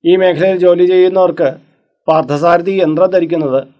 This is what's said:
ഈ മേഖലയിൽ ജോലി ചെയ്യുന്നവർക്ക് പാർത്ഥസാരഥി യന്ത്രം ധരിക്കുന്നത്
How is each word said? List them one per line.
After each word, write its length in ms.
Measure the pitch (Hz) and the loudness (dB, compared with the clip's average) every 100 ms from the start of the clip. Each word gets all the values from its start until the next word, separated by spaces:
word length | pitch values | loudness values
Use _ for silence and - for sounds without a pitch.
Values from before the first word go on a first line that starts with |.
| 170 | 0
ഈ 100 | 185 | 2
മേഖലയിൽ 420 | 185 156 190 185 | 2 0 -2 2
ജോലി 280 | 180 175 180 | 2 2 2
ചെയ്യുന്നവർക്ക് 640 | 185 185 185 180 160 143 160 _ _ _ _ - | 2 2 2 -2 0 -4 -4 _ _ _ _ -2
പാർത്ഥസാരഥി 640 | 160 127 143 170 175 175 | -2 -2 -2 0 0 0
യന്ത്രം 380 | 190 165 156 185 185 | -2 0 0 0 0
ധരിക്കുന്നത് 480 | 165 165 147 131 - | -2 -4 -2 -4 -6